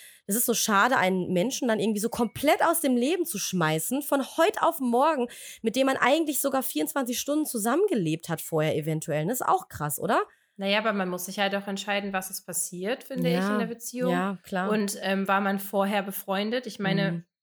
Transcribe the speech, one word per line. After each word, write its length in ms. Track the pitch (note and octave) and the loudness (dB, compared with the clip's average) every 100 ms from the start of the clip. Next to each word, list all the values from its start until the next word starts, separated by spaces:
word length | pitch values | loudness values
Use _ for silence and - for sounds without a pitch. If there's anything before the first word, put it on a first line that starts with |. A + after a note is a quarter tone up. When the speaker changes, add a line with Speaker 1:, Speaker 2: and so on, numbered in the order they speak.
| - - - | -20 -14 -4
Speaker 1:
es 80 | G#3+ | 0
ist 100 | A#3+ | 0
so 80 | |
schade, 420 | A3 - G3 A#3 B3+ | 0 2 4 4 4
einen 360 | F#3 F#3+ F3+ | 2 2 2
Menschen 360 | F3+ A3 - C4 | 0 0 0 0
dann 100 | A3 | 0
irgendwie 220 | G3+ G#3 | 0 0
so 80 | A3 | -2
komplett 540 | - A3+ - C#4+ G4+ | 0 -2 0 2 4
aus 160 | E4 E4 | 4 2
dem 160 | C#4 A#3+ | 2 2
Leben 280 | B3+ F4+ | 2 0
zu 140 | E4+ G3 | -2 -4
schmeißen, 640 | - F#3 D#3 D#3+ - C4 | -2 0 2 2 0 -4
von 200 | - F#3 - - | 0 0 0 2
heut 240 | F4 - | 2 2
auf 180 | E4 E4+ | 0 0
morgen, 480 | B3 A#3 D4+ D4+ A3 - - - | 2 4 4 2 -2 -8 -18 -6
mit 140 | A3 B3 | 0 2
dem 100 | C4+ | 2
man 100 | C4 | 4
eigentlich 440 | A#3+ D#4 D#4 C#4 | 4 4 2 0
sogar 220 | C#4 C4 | 0 0
vierundzwanzig 560 | B3+ D4+ D#4 C#4+ B3 A3+ | -2 -2 -2 -2 -2 -2
Stunden 260 | - D4 D4+ | 0 0 0
zusammengelebt 840 | A#3 G#3+ C#4+ G#4 C4+ D#3+ D#3+ - | -2 0 2 2 2 0 -2 -4
hat 120 | D#3+ | -6
vorher 340 | - D#3+ D#3 A2 | -2 0 2 0
eventuell. 480 | D3+ D#3 D#3+ D3 D#3+ | -2 -2 -2 -2 -2
Das 140 | B3 | -2
ist 60 | - | 0
auch 220 | F#4 - | 0 -2
krass, 300 | - D3+ - | -6 -6 -2
oder? 220 | - C#4+ G#4 _ _ - | 0 0 0 _ _ -6
Speaker 2:
Naja, 200 | G3 G3+ | 0 2
aber 140 | A3 | 2
man 160 | G3+ F#3 | 0 -2
muss 180 | F3+ F#3 | -4 -6
sich 120 | F#3 | -2
halt 140 | G3 G3 | 0 -2
auch 100 | G3+ | -4
entscheiden, 460 | G3 G#3 G3+ G3+ | -6 -4 -4 -2
was 180 | F#3+ F#3 | -4 -6
ist 120 | F#3+ - | -10 -8
passiert, 560 | F3+ - F3+ F#3+ B3+ | -6 -6 -4 -4 -4
finde 260 | - C4+ E3+ | -6 -2 0
ich, 200 | F3 F#3+ | 2 2
in 80 | G#3+ | 0
Speaker 1:
Ja, 0 | |
Speaker 2:
der 80 | - | -2
Beziehung. 560 | A#3 - B3 B3 F3+ | -6 -8 -2 0 0
Speaker 1:
ja, 160 | F#3+ F#3 | 0 -4
klar. 380 | - F#3+ F#3+ G#3+ | -6 -2 0 0
Speaker 2:
Und, 160 | G3+ - | 0 -2
ähm, 240 | G3 G3 G3 | -2 0 2
war 140 | G3 | 2
man 180 | G3+ G3 | 2 -2
vorher 440 | G3 G3+ G3 G#3 | 0 0 2 0
befreundet? 640 | G3 F#3+ - F#3+ G#3+ B3 B3 | -2 -6 -4 -2 -2 -4 -6
Ich 120 | - | -4
meine, 360 | G3 G3 - | 0 2 0
Speaker 1:
Mhm. 100 | E3+ - _ | -2 -8 _